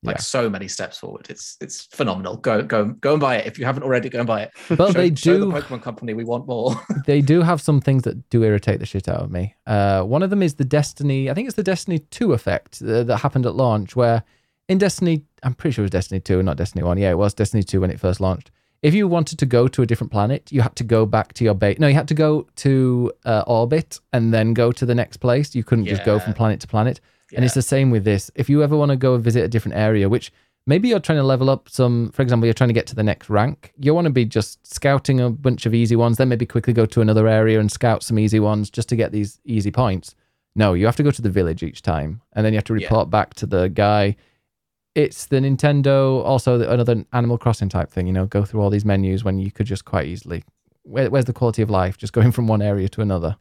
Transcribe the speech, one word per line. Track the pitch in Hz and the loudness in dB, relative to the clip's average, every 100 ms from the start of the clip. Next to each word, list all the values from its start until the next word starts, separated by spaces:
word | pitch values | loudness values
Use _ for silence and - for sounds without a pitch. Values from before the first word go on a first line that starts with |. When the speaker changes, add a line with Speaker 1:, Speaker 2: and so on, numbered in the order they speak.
Speaker 1:
Like, | - - | -6 -8
Speaker 2:
Yeah. | |
Speaker 1:
so | - 131 117 | -6 -4 -4
many | 95 95 | -6 -10
steps | - 95 - | -10 -12 -12
forward. | - 50 - | -16 -16 -18
It's, | - - - | -18 -18 -16
it's | - - - | -16 -16 -18
phenomenal. | - 139 92 95 110 | -6 -6 -4 -8 -8
Go, | 131 107 | -4 -2
go, | - 113 | -2 -2
go | 104 - 139 | -2 -4 -2
and | 151 | 0
buy | 143 120 | 0 -2
it. | 113 | -6
If | - | -6
you | |
haven't | 123 135 | -6 -4
already, | 135 123 123 | -2 -2 -2
go | 117 | -6
and | 120 | -2
buy | 110 | -4
it. | 107 - - | -4 -14 -4
Speaker 2:
But | 165 190 | 2 2
Speaker 1:
Show, | |
Speaker 2:
they | 175 180 | 4 2
Speaker 1:
show | 147 165 185 | 2 2 2
the | 202 | 2
Speaker 2:
do | |
Speaker 1:
Pokemon | 156 - 123 | -4 -6 -12
Company | 127 110 120 | -12 -12 -10
we | 110 | -8
want | 117 120 127 | -6 -6 -6
more. | 120 123 120 - | -4 -2 -4 -6
<laughs> | 147 135 | -6 0
Speaker 2:
they | 143 | 2
do | 139 165 | 4 4
have | 170 170 | 2 0
some | - 143 | 2 0
things | - 135 | 2 0
that | 113 127 - | 0 -8 -2
do | 120 | 2
irritate | 110 104 - 101 | 2 2 0 -2
the | 107 | -4
shit | 98 - | -6 -4
out | 90 | -6
of | 95 | -6
me. | 90 98 _ - | -6 -8 _ -4
Uh, | 107 101 95 | 0 2 0
one | 95 139 | 0 0
of | 190 | 0
them | 202 | 0
is | 180 | 0
the | - 135 | 0 0
Destiny, | 147 143 - 143 135 135 | 0 -2 -4 -2 -2 -2
I | |
think | 147 262 | -4 -4
it's | - | -4
the | |
Destiny | 190 180 - 165 - | -2 -4 -4 -6 -6
two | - 233 | -4 0
effect, | 117 - 95 _ - | 0 -2 -6 _ -12
uh, | 110 113 | -2 -2
that | 120 104 | 0 0
happened | - 135 120 | 0 0 -2
at | 92 | 0
launch | 127 107 95 - | 0 0 -2 0
where | 120 113 - _ _ _ - | 2 2 -2 _ _ _ -2
in | 190 | 2
Destiny, | 196 - 175 160 - _ | 2 0 0 -2 -4 _
I'm | 131 | -6
pretty | 120 165 | -4 -4
sure | 117 | -2
it | 101 | 0
was | |
Destiny | 87 - 95 | -2 -2 -6
two | - 92 | 0 0
and | 95 | 0
not | 71 | -2
Destiny | 90 92 | -4 -2
one. | 85 90 | -2 0
Yeah, | 98 | 0
it | 87 | 2
was | 101 | 0
Destiny | - 104 110 | 0 -2 0
two | 95 98 | 0 0
when | 92 | -2
it | - | -2
first | 92 90 | -4 -2
launched. | 95 90 - _ _ _ | -2 -2 -8 _ _ _
If | 151 | 0
you | 185 202 | 2 2
wanted | 170 156 160 | 0 -2 -2
to | 139 | 0
go | 120 123 | 2 2
to | - | 2
a | 117 | 0
different | 117 117 | 0 -2
planet, | 104 107 139 - | -2 -2 -2 -4
you | 139 | 0
had | 113 - | 0 -2
to | |
go | 113 113 110 | 0 2 4
back | 110 - | 0 -2
to | - | -2
your | 113 | 0
base. | 98 101 - | 2 0 2
No, | 151 | 4
you | |
had | 139 165 | 2 0
to | |
go | 151 156 151 - - | 0 2 2 -4 -4
to, | 139 135 127 123 123 - | 0 2 2 0 -2 -4
uh, | - 110 - | -2 0 2
orbit | 113 120 156 - - _ | 0 2 0 -4 -14 _
and | 127 113 | 0 2
then | 113 110 | 2 2
go | 117 117 | 2 2
to | 120 123 | 0 0
the | |
next | 120 117 - | 0 -2 -4
place. | 127 123 147 | 0 0 0
You | 127 | -4
couldn't | 113 117 98 | 0 0 0
just | 101 | -2
go | 110 107 | 0 0
from | 101 | 0
Speaker 1:
Yeah. | 104 | 0
Speaker 2:
planet | 113 101 | 0 0
to | - | -4
planet. | 110 117 135 _ _ _ | 0 0 -2 _ _ _
And | - | -2
it's | 123 135 | 0 0
Speaker 1:
Yeah. | |
Speaker 2:
the | |
same | 120 135 135 | 0 2 4
with | 113 | 2
this. | 101 101 - - | 2 0 -2 -6
If | - | 0
you | 147 | 2
ever | 147 151 | 2 2
wanna | 143 135 | 2 2
go | 131 123 | 2 2
and | |
visit | 113 117 | 2 2
a | 113 | 0
different | 113 107 92 | -2 -2 0
area, | 107 110 98 | 2 2 2
which | 117 - _ _ _ | 0 -4 _ _ _
maybe | - 160 240 | 0 0 2
you're | 214 | 0
trying | - 156 | 0 0
to | |
level | 135 131 131 | 2 2 2
up | 135 _ | 0 _
some, | - 123 120 113 | 0 2 2 -2
for | - | -2
example, | 131 117 117 | 0 2 2
you're | |
trying | 113 123 | 2 2
to | |
get | 113 - | 2 -2
to | |
the | - | -2
next | 107 - - | -2 -2 -2
rank, | 104 120 151 - _ | 0 0 -4 -16 _
you | 139 | 0
wanna | 165 165 | 2 2
be | 127 | 2
just | 113 110 101 - | 0 0 -4 -8
scouting | - - 143 139 - 131 | -16 -4 0 0 2 0
a | 123 | 0
bunch | 110 135 123 113 | 0 -2 0 0
of | |
easy | 117 117 117 | 2 2 4
ones, | 117 113 | 2 2
then | 131 | 2
maybe | 120 120 | 0 -2
quickly | 120 117 | -2 0
go | 120 110 | 2 2
to | - | 2
another | 110 107 110 | 4 4 4
area | 110 110 110 | 4 4 2
and | 107 | 0
scout | - 120 110 | 0 0 0
some | - 113 | -2 0
easy | 107 107 | 2 2
ones | 104 107 101 | 2 0 -4
just | - 110 | -6 -4
to | |
get | 117 113 | -2 -2
these | 104 101 - | -2 -6 -8
easy | - 113 101 | -4 -2 -2
points. | 110 123 95 - _ _ _ _ | 0 0 -2 -8 _ _ _ _
No, | - 104 | 0 2
you | 90 107 | 4 2
have | 120 | 2
to | |
go | 147 | 0
to | - | 0
the | 110 | -2
village | 95 85 85 | 0 0 -2
each | 80 - | -8 -6
time, | - 80 76 101 _ | -4 -4 -4 -10 _
and | 110 107 | -2 0
then | |
you | 107 | 0
have | |
to | - 110 | -2 -4
Speaker 1:
Yeah. | - | 0
Speaker 2:
report | 110 78 | 0 2
back | 104 - | 0 -2
to | - 95 | -6 -2
the | 95 92 | 0 0
guy. | 87 101 104 101 101 _ _ _ _ _ _ _ | 2 2 2 2 -2 _ _ _ _ _ _ _
It's | - 151 - - | -2 -2 -2 -2
the | 135 | 0
Nintendo, | 135 135 147 143 139 139 135 131 | 2 2 2 2 4 4 2 0
also | 104 131 - 123 | 0 0 2 2
the, | 113 | 2
another | 120 120 113 - | 0 2 0 -2
Animal | 123 120 120 | -2 0 0
Crossing | 120 110 101 | 0 0 -2
type | 92 82 | -2 -4
thing, | - 90 | -4 -2
you | |
know, | 92 95 | 0 0
go | 101 | -2
through | 101 110 | -2 0
all | 101 | 0
these | 104 | 0
menus | 104 98 95 95 | 2 0 0 -2
when | 104 95 | -2 -4
you | 95 | -4
could | - 104 | -6 -6
just | 95 | -6
quite | - 95 71 | -4 -4 -4
easily, | 90 - 85 - _ _ _ | -10 -10 -12 -12 _ _ _
where, | - 107 127 | -10 -4 0
where's | 135 | 0
the | 123 | -2
quality | 117 120 110 | 0 -2 0
of | 107 | 0
life, | 98 92 98 | 0 0 -4
just | 104 | -4
going | 120 117 | 2 2
from | 120 113 | 2 0
one | 110 | 0
area | 104 101 95 | 0 0 -2
to | - | -2
another? | 107 92 82 95 | -2 -2 -2 -6